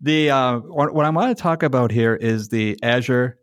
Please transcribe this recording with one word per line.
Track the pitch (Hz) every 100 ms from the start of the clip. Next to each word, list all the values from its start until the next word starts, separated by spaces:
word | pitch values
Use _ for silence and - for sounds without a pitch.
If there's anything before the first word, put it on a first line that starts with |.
The, | 135 156 151
uh, | 135 127 120
what, | 110 160 147
what | 156 151
I |
wanna | 160 240 247
talk | 175 165
about | 160 131 120
here | 110 113 110
is | 113 113 104
the | 113 107 104
Azure | 117 123 120 123 123 -